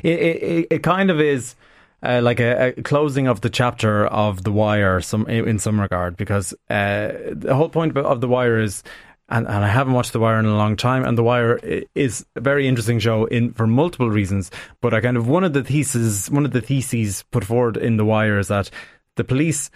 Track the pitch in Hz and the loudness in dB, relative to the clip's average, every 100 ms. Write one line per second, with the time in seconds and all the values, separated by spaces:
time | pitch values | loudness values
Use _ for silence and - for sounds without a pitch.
0 | - 170 165 165 - 170 170 156 156 185 | -2 0 0 0 -2 -2 0 -2 0 2
1 | 196 156 151 139 113 - _ _ _ _ | 2 2 2 0 -4 -16 _ _ _ _
2 | - 123 120 120 117 123 127 123 117 143 | 0 2 2 2 2 2 0 -2 -2 0
3 | 151 135 131 110 120 - 123 - 110 104 | 2 0 0 0 -2 0 -2 0 0 2
4 | 104 107 104 95 98 104 107 104 101 92 | 2 2 0 0 -2 0 2 2 2 0
5 | - 110 110 113 113 107 113 107 98 90 | 0 -2 0 -2 0 -2 0 0 0 -2
6 | 90 85 101 101 95 - _ 107 101 101 | -4 -4 -2 -2 -2 -12 _ -2 0 -2
7 | 104 - - - - 135 156 160 160 139 | -4 -6 -8 -6 -2 0 2 0 0 0
8 | 139 131 123 123 123 113 110 - - - | 0 0 0 2 2 2 0 -4 -14 -20
9 | - _ _ 117 - 104 101 113 135 127 | -20 _ _ -4 -2 0 2 2 2 0
10 | 117 120 113 110 110 104 107 104 123 131 | 0 0 2 2 2 2 2 0 0 0
11 | 131 120 117 123 117 120 - - - - | 0 2 2 2 2 0 -2 -6 -4 -2
12 | 135 - - - 123 143 135 123 113 117 | -2 -4 -12 -6 0 0 2 0 0 0
13 | 110 110 113 120 117 117 113 120 170 - | 2 0 0 0 -2 0 2 2 2 0
14 | 120 107 95 98 92 - - - 120 110 | 0 0 0 -2 -4 -12 -20 -4 0 0
15 | 120 123 117 165 185 139 120 143 139 123 | 2 0 2 2 2 0 0 -2 0 0
16 | 113 101 95 143 143 131 - 135 - 120 | 0 0 -2 0 0 -2 -2 -4 -2 -2
17 | 104 95 - 123 98 120 120 104 120 110 | -2 -6 -6 -6 -2 0 0 0 0 0
18 | 107 107 107 104 98 101 98 - - _ | 2 2 2 0 0 -2 -2 -10 -20 _
19 | _ - - 131 165 - - | _ -8 -2 0 0 -2 -8